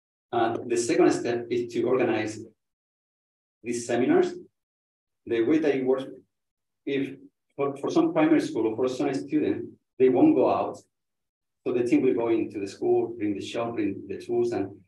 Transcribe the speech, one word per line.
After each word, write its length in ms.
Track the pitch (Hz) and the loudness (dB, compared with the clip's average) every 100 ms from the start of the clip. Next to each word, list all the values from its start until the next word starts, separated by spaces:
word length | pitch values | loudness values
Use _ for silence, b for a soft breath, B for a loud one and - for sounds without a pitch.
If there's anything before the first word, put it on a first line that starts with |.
| _ _ _ | _ _ _
And 360 | 120 113 - - | -2 0 -2 -2
the 80 | 117 | -2
second 360 | - 165 165 | 0 4 4
step 340 | - 117 120 - | 2 -2 -4 -2
is 240 | - - | -4 -4
to 100 | 120 | -4
organize 560 | 131 127 117 113 107 - - _ _ _ _ _ _ _ _ _ _ _ | 0 0 0 -2 -4 -8 -14 _ _ _ _ _ _ _ _ _ _ _
these 240 | 117 120 120 | -8 -8 -4
seminars. 480 | 120 139 170 - - - _ _ _ _ _ _ _ - | 0 4 4 2 -2 -14 _ _ _ _ _ _ _ -4
The 160 | 117 | 0
way 160 | 113 156 | 2 2
that 180 | 151 135 | 2 0
it 100 | 127 | 0
works, 200 | 127 - - _ _ _ _ _ _ | 0 -4 -14 _ _ _ _ _ _
if 300 | - 139 - 139 - _ _ | -6 -4 -4 -8 -20 _ _
for, 220 | - 143 - | -6 -6 -4
for 120 | - | 0
some 240 | - 165 | 2 2
primary 280 | 160 156 147 | 4 4 4
school 260 | - 120 110 | 2 -2 -2
or 80 | |
for 140 | 113 127 | 0 -2
some 260 | - 139 | -2 -2
student, 520 | - - 151 - 107 - - _ - | -4 -2 -2 0 -2 -6 -14 _ 2
they 120 | 127 | 4
won't 260 | 127 156 | 6 6
go 160 | 131 110 | 6 4
out, 260 | 98 107 - - _ _ _ _ _ _ _ 127 | 2 -2 -8 -18 _ _ _ _ _ _ _ -4
so 60 | |
the 100 | - | -2
team 160 | - 143 | 2 2
will 140 | 127 | 2
go 140 | 117 117 | 2 0
into 300 | 113 - 104 | 0 -2 -6
the 80 | 98 | -10
school, 480 | - 90 90 - - | -4 0 2 0 -4
bring 160 | 104 | -4
the 100 | 95 | -4
shell, 280 | - 120 117 | -6 -6 -4
bring 300 | 113 104 95 - | -2 -4 -4 -8
the 80 | 98 | -12
tools, 360 | - 120 120 | -2 0 0
and, 220 | 104 98 - | -2 -6 -10